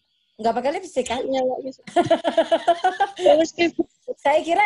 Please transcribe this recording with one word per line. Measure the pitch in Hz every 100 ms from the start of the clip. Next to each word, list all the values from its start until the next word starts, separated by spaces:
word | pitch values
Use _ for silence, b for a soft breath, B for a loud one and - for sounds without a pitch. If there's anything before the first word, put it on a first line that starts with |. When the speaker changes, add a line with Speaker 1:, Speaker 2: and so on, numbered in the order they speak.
| _ _ _ -
Speaker 1:
Nggak | 220 226
pakai | 247 339
lipstick | 381 262 247
kan? | 240 262
Speaker 2:
Nyala | 262 254 254 269
gitu. | - -
Speaker 1:
<laughs> | 339 330 330 339 330 320 330 - 339 370 370 403 - 359 294 330 - 339 - - _ - -
Saya | 277 302 285
kira | 339